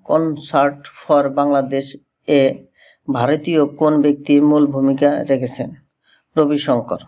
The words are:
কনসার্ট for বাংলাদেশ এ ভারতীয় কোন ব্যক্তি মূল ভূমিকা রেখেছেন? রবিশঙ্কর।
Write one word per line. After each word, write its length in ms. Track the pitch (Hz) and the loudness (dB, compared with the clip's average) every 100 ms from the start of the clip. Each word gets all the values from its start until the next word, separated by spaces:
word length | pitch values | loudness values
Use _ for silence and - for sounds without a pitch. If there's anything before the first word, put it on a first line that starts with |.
কনসার্ট 840 | - 156 160 151 - 147 143 143 - - - | -2 -2 0 -6 -2 0 0 -2 -20 -20 0
for 200 | 147 143 | 0 2
বাংলাদেশ 680 | 139 143 139 131 135 139 - _ _ - | -2 0 0 -2 -6 -6 -16 _ _ 0
এ 280 | 147 135 - _ _ _ _ - | 2 2 -2 _ _ _ _ -6
ভারতীয় 540 | 131 123 147 160 160 147 | -2 0 0 0 0 0
কোন 360 | 143 156 151 | 0 0 2
ব্যক্তি 380 | 147 143 - 143 | 2 0 2 4
মূল 260 | 147 147 143 | 4 2 0
ভূমিকা 580 | 135 135 139 147 143 | 0 -2 2 0 0
রেখেছেন? 460 | 120 131 123 - - - _ _ _ _ _ 160 | -2 -2 -2 -8 -10 -12 _ _ _ _ _ 0
রবিশঙ্কর। 640 | 147 147 143 120 110 90 | 0 0 0 -2 -2 -10